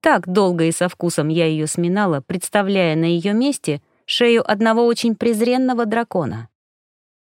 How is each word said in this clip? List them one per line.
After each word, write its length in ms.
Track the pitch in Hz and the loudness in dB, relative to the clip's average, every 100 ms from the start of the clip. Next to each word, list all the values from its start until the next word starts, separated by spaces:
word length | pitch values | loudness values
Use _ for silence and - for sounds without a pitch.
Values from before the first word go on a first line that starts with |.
| 330 | 2
Так 220 | 247 175 | 2 2
долго 380 | 185 196 175 165 | 2 2 2 0
и 60 | |
со 160 | 165 175 | 0 -2
вкусом 420 | - 175 165 151 | -2 -4 -2 0
я 180 | 160 165 | 0 0
её 180 | 156 151 | 0 -2
сминала, 560 | - 175 190 208 143 | -2 -2 0 0 -2
представляя 760 | - 180 - 208 196 196 175 156 | -4 -8 -2 -2 0 0 2 2
на 100 | 165 | 0
её 280 | 170 180 | 0 0
месте 480 | 214 269 269 - 147 _ _ - | 0 0 -2 -4 -6 _ _ -8
шею 420 | - 240 233 - | 0 2 2 2
одного 380 | 208 226 226 233 | 0 2 2 2
очень 300 | 233 233 214 | 0 -2 -2
презренного 720 | 233 220 240 254 254 240 226 | -2 0 0 0 0 -2 -2
дракона. 600 | 226 233 190 143 107 117 _ _ _ _ _ _ _ _ | -2 -2 -4 -4 -6 -12 _ _ _ _ _ _ _ _